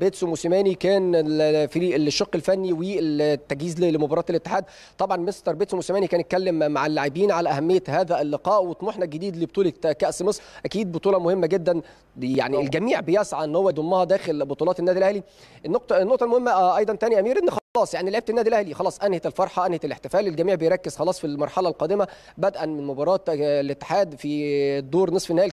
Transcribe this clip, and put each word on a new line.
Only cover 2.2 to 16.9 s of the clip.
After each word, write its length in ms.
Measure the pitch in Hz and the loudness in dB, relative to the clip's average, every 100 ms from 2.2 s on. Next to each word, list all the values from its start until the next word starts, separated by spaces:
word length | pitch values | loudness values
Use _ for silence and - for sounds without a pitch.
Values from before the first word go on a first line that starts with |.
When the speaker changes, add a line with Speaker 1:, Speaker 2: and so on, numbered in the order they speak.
| 202 | -2
Speaker 1:
الفني 380 | 175 165 190 185 | -2 0 0 0
والتجهيز 1080 | 165 180 190 160 147 151 143 - 139 175 165 | -2 -2 -2 -2 0 0 0 -2 -6 -6 0
ل-، 120 | 175 | 2
لمباراه 320 | 156 147 160 170 | 2 0 0 0
الاتحاد. 340 | 165 - 202 190 - - - | -2 -2 -4 -4 -12 -14 -4
طبعا 180 | 190 185 | -2 -2
مستر 380 | 175 190 - | -4 -4 -4
بيتسو 220 | 156 202 185 | -2 -2 -2
موسيماني 300 | 160 190 180 | -2 0 0
كان 140 | 175 | 0
اتكلم 520 | - 180 185 160 151 | 0 -2 0 0 0
مع 140 | 143 151 | 0 -2
اللاعبين 460 | 151 143 160 202 | -2 -2 0 2
على 180 | 170 170 | 2 0
اهميه 320 | 143 160 185 175 | 0 2 0 2
هذا 320 | 151 180 160 | 0 0 0
اللقاء 440 | 147 143 180 208 | -2 -2 2 2
وطموحنا 400 | 180 156 190 196 | 2 -4 -6 -4
الجديد 320 | 175 151 202 170 | -6 -6 -8 -6
لبطوله 340 | 165 - 185 | -4 0 0
كاس 520 | - 160 147 170 - | 0 -2 0 0 0
مصر، 200 | 185 196 - - | -2 -2 -6 -12
اكيد 280 | 156 190 196 165 | -6 -4 -4 -2
بطوله 140 | 196 190 | 2 2
مهمه 280 | 170 190 160 | 2 2 2
جدا، 340 | 185 165 170 - - _ - | 0 2 2 0 -12 _ -8
يعني 320 | 127 131 123 | -2 0 0
Speaker 2:
طبعا. 100 | 135 | 0
Speaker 1:
الجميع 360 | 139 160 220 - | 0 0 0 0
بيسعى 440 | 156 196 202 143 | 2 2 2 -2
ان 120 | 156 165 | -2 0
هو 120 | 196 | 2
يضمها 360 | 151 156 190 | 0 0 2
داخل 400 | 175 196 175 151 | 2 0 0 -4
بطولات 360 | 143 143 165 180 | -4 -2 -2 0
النادي 180 | 175 170 | 0 2
الاهلي. 240 | 190 202 - _ - - - | 2 0 -6 _ -20 -14 -4
النقطه، 360 | 240 - 185 | -4 0 2
النقطه 220 | 190 254 | 2 2
المهمه، 260 | 240 240 247 | 2 2 2
آه، 260 | 190 180 180 | 2 4 2
ايضا 180 | 214 | 0